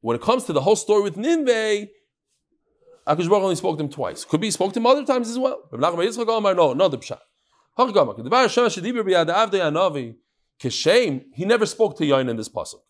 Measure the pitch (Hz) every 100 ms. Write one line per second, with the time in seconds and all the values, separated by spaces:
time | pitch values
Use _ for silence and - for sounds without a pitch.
0 | 113 117 - 247 - 147 151 214 - 208
1 | 202 170 254 330 269 226 220 208 208 _
2 | _ _ _ _ _ _ _ _ _ _
3 | - 151 170 208 190 170 190 156 147 151
4 | 104 - - 156 214 - 190 233 240 269
5 | 285 254 233 240 262 - _ 113 156 170
6 | 190 226 226 226 208 180 156 131 185 131
7 | - - _ _ _ _ _ - 247 202
8 | 127 110 120 240 240 - 233 - 185 240
9 | 196 180 160 180 220 190 165 151 190 147
10 | 117 113 _ _ _ _ 123 - 156 226
11 | 226 135 - - 190 233 214 - 220 -
12 | 151 135 127 113 104 - 78 -